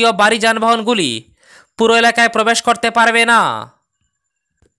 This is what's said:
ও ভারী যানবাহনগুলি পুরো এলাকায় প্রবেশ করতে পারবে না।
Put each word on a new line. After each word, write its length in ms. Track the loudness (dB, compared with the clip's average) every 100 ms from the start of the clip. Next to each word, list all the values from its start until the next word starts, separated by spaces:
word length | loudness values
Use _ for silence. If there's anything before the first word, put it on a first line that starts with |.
| 0
ও 40 |
ভারী 240 | 2 0 0
যানবাহনগুলি 720 | -2 0 0 0 -2 -2 -4 -6 -12 _ _ -20 _ -2
পুরো 180 | 0 2
এলাকায় 360 | 2 2 0 0
প্রবেশ 240 | -2 -2
করতে 280 | -2 -2 -2
পারবে 300 | 0 2 2 2
না। 140 | 2 0 -4 -10 _ _ _ _ _ _ _ _ _ _